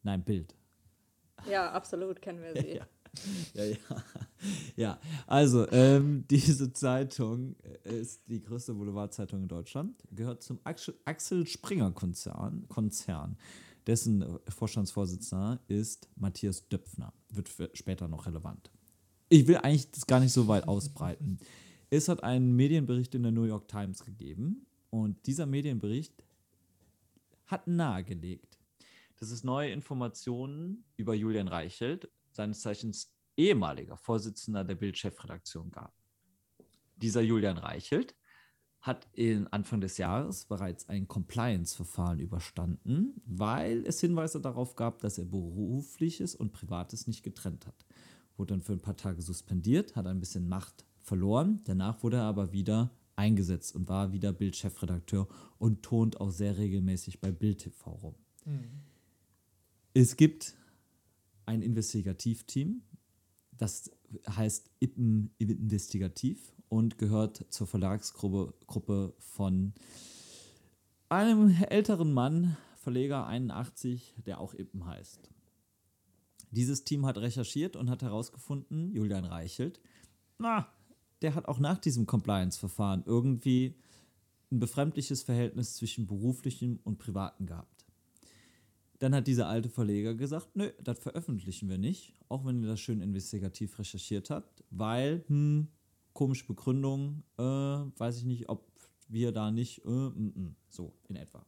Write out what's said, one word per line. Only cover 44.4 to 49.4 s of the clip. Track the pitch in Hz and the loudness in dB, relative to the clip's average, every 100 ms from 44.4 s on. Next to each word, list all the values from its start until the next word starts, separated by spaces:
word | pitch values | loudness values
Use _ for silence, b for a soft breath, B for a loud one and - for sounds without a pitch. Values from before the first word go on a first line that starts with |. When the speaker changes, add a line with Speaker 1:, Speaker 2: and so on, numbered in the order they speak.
Speaker 1:
darauf | 135 123 127 - | -6 -4 -6 -2
gab, | 117 - | -4 -2
dass | 110 95 | -6 -4
er | |
Berufliches | 90 98 85 90 101 127 - - 165 165 180 | -4 -4 -4 -4 -2 -2 -4 -2 -2 0 -6
und | - 107 | -4 -6
Privates | - 90 87 87 113 - | -6 -6 -6 -6 -8 -6
nicht | 110 | -6
getrennt | - - 95 78 - | -8 -8 -8 -8 -12
hat. | - _ B B B B - | -20 _ B B B B -8
Wurde | 98 | -4
dann | 95 | -2
für | 85 | -2
ein | 95 | -4
paar | 104 95 | -4 -6
Tage | 98 85 | -6 -6
suspendiert, | 85 87 | -6 -8